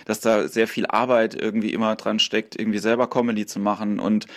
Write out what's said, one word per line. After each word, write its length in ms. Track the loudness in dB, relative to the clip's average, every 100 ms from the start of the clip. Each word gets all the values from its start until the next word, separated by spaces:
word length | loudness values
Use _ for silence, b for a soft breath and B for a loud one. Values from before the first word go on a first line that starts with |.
dass 140 | -6 -2
da 300 | 2 2 2
sehr 180 | 0 0
viel 180 | -2 -2
Arbeit 500 | 0 2 4 2 0
irgendwie 320 | -2 -2 -2
immer 220 | 0 0
dran 240 | 0 -2 0
steckt, 400 | 0 0 -4 -4
irgendwie 220 | -2 0
selber 280 | 0 2 2
Comedy 380 | 0 0 -2 -4
zu 140 | -2
machen 400 | -2 -2 -2 -2
und, 260 | 0 0 -2